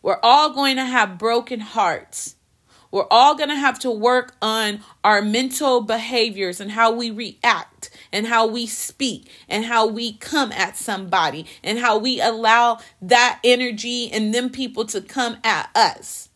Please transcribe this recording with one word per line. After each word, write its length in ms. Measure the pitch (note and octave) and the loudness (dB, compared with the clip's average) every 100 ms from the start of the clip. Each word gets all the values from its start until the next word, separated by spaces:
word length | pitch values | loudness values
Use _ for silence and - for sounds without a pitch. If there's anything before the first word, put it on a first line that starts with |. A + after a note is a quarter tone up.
We're 160 | - - | -2 2
all 300 | A#3 C#4 D4+ | 6 6 6
going 240 | C#4 C#4 C4 | 2 0 0
to 100 | C4 | 0
have 320 | B3+ G3+ F3+ | 2 0 0
broken 420 | A3+ A#3+ A#3+ A#3+ | 0 0 -2 -10
hearts. 760 | G#3 A3+ F#3+ D3+ - - - _ _ _ _ _ _ | -6 0 0 -2 -8 -12 -12 _ _ _ _ _ _
We're 160 | G3 - | -4 0
all 240 | A#3 C4+ D4+ | 4 4 4
gonna 200 | C#4+ D4 | -4 -2
have 220 | C#4 - | -2 -2
to 120 | B3+ | -6
work 440 | G#3+ A#3 B3+ B3 _ | 0 0 0 -2 _
on 380 | G#3+ A3 G#3+ G#3 - - | -4 -2 -4 -6 -16 -2
our 180 | G#3 G#3 | 2 2
mental 600 | G#3+ A3+ C4 C4 C#4+ B3 | 2 -2 -2 -2 0 0
behaviors 760 | A3 A3+ A3+ B3 A3+ G3 F#3 F3+ | 0 -4 -2 -2 -2 -2 -6 -6
and 120 | G3+ | -8
how 200 | G#3+ A3+ | 2 2
we 200 | A#3 A#3 | 2 -6
react 800 | G#3+ A3 - A#3+ F#3+ - _ - - - | -8 -12 -2 0 0 -2 _ -20 -20 -6
and 140 | F#3+ A3+ | -4 0
how 220 | A#3 A3+ | 2 2
we 180 | A#3 A#3 | 0 -6
speak 640 | - - - C4+ F#3+ - - - | -6 -6 -4 -6 -6 -14 -20 -6
and 160 | G3+ A3+ | -6 0
how 200 | A#3 A3+ | 2 2
we 280 | A3 A#3 | 0 -8
come 380 | G#3+ - D4+ B3 | -8 -4 0 0
at 240 | - F#3 - | -2 -4 -4
somebody 680 | - G3 F#3 F#3 D#3 D3 D#3+ - | -6 -6 0 0 0 -2 -14 -10
and 140 | - A3+ | -6 -2
how 220 | A#3+ - | 2 2
we 200 | A#3+ B3+ | 0 0
allow 600 | A3 A3+ A3+ A#3 A#3+ A3+ - _ | 0 2 4 4 4 0 -8 _
that 380 | F#3 A#3+ B3 - | 2 4 4 2
energy 680 | B3 B3 B3+ G#3+ A#3+ B3 A#3+ | 2 4 2 -6 -6 -6 -4
and 220 | G#3+ G#3+ | -4 -2
them 160 | A#3 B3 | -2 -4
people 360 | B3+ B3+ - A3+ | -6 -8 -6 -6
to 160 | G3+ | -6
come 360 | G3 C4+ A#3+ - | -6 -4 -4 -2
at 260 | A3+ F3 - - | -2 -2 0 2
us. 540 | G#3+ - - - - | 2 2 -14 -14 -16